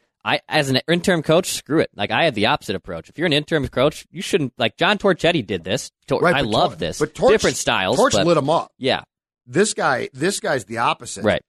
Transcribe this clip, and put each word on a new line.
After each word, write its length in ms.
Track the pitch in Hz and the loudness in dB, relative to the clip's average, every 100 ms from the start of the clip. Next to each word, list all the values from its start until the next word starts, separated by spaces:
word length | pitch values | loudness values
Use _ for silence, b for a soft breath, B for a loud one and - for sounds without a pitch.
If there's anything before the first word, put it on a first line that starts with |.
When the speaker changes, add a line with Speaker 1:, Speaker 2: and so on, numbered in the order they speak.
| _ _ 107 | _ _ -4
Speaker 1:
I, 140 | 143 - | -4 -2
as 200 | 151 135 | -2 0
an 100 | 131 - | 0 0
interim 320 | 175 180 170 | -2 0 0
coach, 260 | 143 160 - | 2 2 0
screw 280 | - - 151 | -6 -2 -2
it. 120 | - - | -2 -4
Like, 140 | 104 | -2
I 140 | 113 160 | 0 0
have 80 | |
the 140 | 104 107 | 2 0
opposite 280 | 139 - 95 | 0 -4 -8
approach. 320 | - 85 - | -8 -12 -12
If 80 | - | -4
you're 80 | 170 | 0
an 60 | |
interim 340 | 143 147 160 127 | 0 0 -2 -2
coach, 400 | - 139 - - | 0 0 0 -12
you 120 | 156 | -12
shouldn't, 300 | - 196 135 - | -2 -2 -2 -2
like, 200 | 113 - | -2 0
John 200 | 170 208 | 0 2
Torchetti 480 | 202 175 160 156 101 | 2 2 2 0 -2
did 180 | 95 | -4
this. 280 | 85 123 - _ - | -4 -6 -6 _ -4
Tor-, 140 | 135 | 0
Speaker 2:
Right, 140 | 165 143 | 2 2
Speaker 1:
I 60 | |
Speaker 2:
but 80 | 120 | 0
Speaker 1:
love 220 | 117 175 | 0 0
Speaker 2:
Tor-, 60 | - | -2
Speaker 1:
this. 220 | 82 - | -6 -4
Speaker 2:
but 140 | 160 | -6
Torch, 200 | - 180 | 0 2
Speaker 1:
Different 240 | 208 180 135 | 4 2 -2
styles, 400 | - 113 95 131 | -2 0 2 4
Speaker 2:
Torch 160 | 262 | 4
Speaker 1:
but 120 | 214 175 | 4 2
Speaker 2:
lit 100 | 160 | 2
him 120 | 139 | 2
up. 220 | 160 - - | 0 -2 -4
Speaker 1:
Yeah. 240 | 127 95 - _ _ _ - | -2 -2 -6 _ _ _ -4
Speaker 2:
This 280 | 139 214 - | 0 0 0
guy, 340 | 170 123 117 | -2 -2 -4
this 260 | 131 170 202 | -4 -4 -2
guy's 260 | 196 139 107 | -2 -4 -4
the 140 | 113 | -4
opposite. 440 | 135 165 117 101 | -2 -4 -8 -4
Speaker 1:
Right. 180 | 104 85 | -2 -2